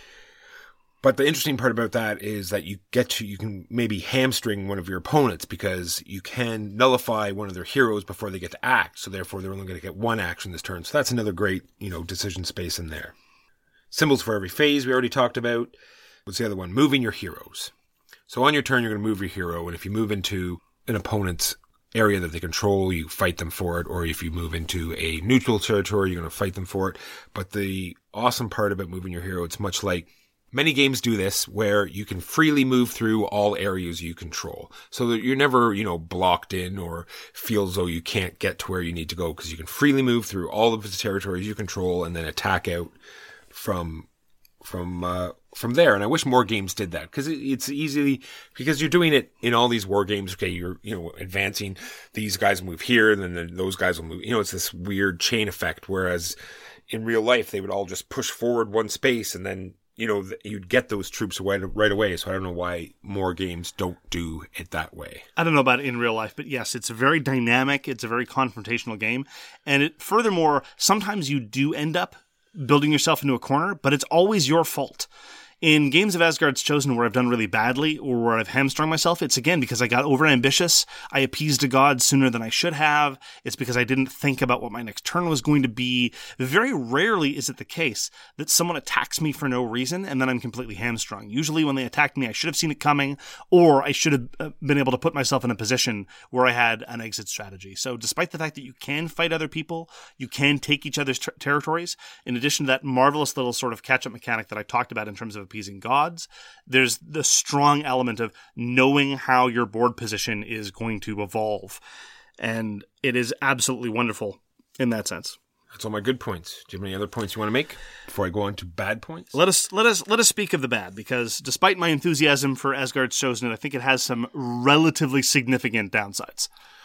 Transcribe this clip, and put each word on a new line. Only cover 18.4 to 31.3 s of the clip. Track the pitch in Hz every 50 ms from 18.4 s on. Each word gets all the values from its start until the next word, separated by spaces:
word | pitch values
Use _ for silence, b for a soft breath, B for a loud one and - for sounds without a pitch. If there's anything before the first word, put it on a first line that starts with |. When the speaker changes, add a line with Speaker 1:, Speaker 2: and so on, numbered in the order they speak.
| 131
Speaker 1:
on | 147 151
your | 143
turn, | 127 - 135 123 117
you're | 113
gonna | 107 104
move | 104 110 107 95
your | 98 87
hero. | - 95 90 87 85 85 85
And | 87 85
if | 85 -
you | 95
move | 104 110 113 104
into | 104 98 90 - 104 92 90 90 87 - _ _ _ _ _
an | - 117
opponent's | 101 - - 110 104 98 90 87 - - - - - _ _ _ _ _ _ -
area | 113 110 104 101 92
that | 90 82
they | 78 87
control, | 90 85 80 - 107 101 101 98 95 92
you | 92 82 78 80
fight | - - 98 90 85 -
them | 85 80
for | - - 95 87 85 87
it. | 85 -
Or | 90 87 85
if | 82 82 -
you | 87 82
move | 80 85 85 82 82
into | 82 80 78 - 90 82 85 85
a | - 80 82 80 80
neutral | 87 107 131 127 - - 113 101
territory, | - - 110 101 95 - 107 101 95 92
you're | 90 87
gonna | 82 78
fight | - - 101 95 95
them | 101 92
for | - - 98 95 95
it. | - B B B B B B B -
But | 101 95 -
the | - 104 98 98 95 95 92 87 82 - _ _ -
awesome | 104 120 123 - - 123 101
part | - - 104 101
about | 98 92 95 85
moving | 90 92 90 95
your | 87 85
hero, | 87 95 92 90
it's | 85 82 - -
much | 101 98 - -
like | 104 98 90 90 - b b b b b b _ _ _ -
many | 131 147 160 135
games | 135 139 135 131 120
do | - 120 113
this, | 101 92 98